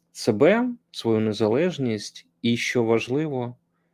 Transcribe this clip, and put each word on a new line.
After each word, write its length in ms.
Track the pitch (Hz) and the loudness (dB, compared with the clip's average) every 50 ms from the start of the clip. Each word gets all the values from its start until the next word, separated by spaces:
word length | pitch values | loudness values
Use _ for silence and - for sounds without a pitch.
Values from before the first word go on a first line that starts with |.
| _ _ _ | _ _ _
себе, 560 | - - 123 107 104 139 170 208 233 254 247 240 - _ _ | -4 -2 0 2 4 4 4 4 4 0 -2 -4 -8 _ _
свою 300 | - - - 113 110 110 | -14 -6 -2 0 0 2
незалежність 1080 | 110 110 104 107 113 104 113 135 170 185 160 - 131 120 110 104 101 - - - - _ _ _ - | 0 0 0 0 0 2 2 2 0 -2 -2 -4 -4 -4 -4 -6 -8 -12 -16 -20 -20 _ _ _ 0
і, 140 | 117 120 | 0 0
що 280 | 117 - - - 127 113 | 0 -2 -2 0 0 2
важливо, 720 | 113 117 113 113 - 127 147 160 156 135 127 120 120 123 - _ _ _ _ _ _ | 2 2 2 0 -2 -4 -4 -4 -4 -4 -6 -6 -8 -10 -14 _ _ _ _ _ _